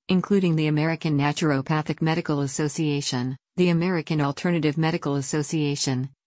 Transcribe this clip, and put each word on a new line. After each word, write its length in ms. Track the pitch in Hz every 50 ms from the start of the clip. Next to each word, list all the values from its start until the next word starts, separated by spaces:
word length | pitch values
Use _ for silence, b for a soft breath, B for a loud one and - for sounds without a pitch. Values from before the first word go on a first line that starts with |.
| _ -
including 460 | 190 180 - - 202 196 185 170 160
the 100 | 156 156
American 500 | 151 151 151 156 165 165 - - 160 147
Naturopathic 880 | 139 143 147 147 - 170 151 139 135 135 - 160 151 151 - 202 -
Medical 400 | 160 160 160 175 170 - 151 143
Association, 960 | 139 135 - - 151 147 - - 160 151 143 143 - - 135 123 123 127 135 - _ _ _
the 120 | 180 180 175
American 520 | 170 165 170 190 180 160 147 - 160 151
Alternative 540 | 143 139 139 - - 180 175 165 147 151 143
Medical 420 | 160 160 160 170 165 - 147 143
Association, 920 | 143 135 - - 151 143 - 170 156 147 143 143 - - 143 127 127 131 - - _ _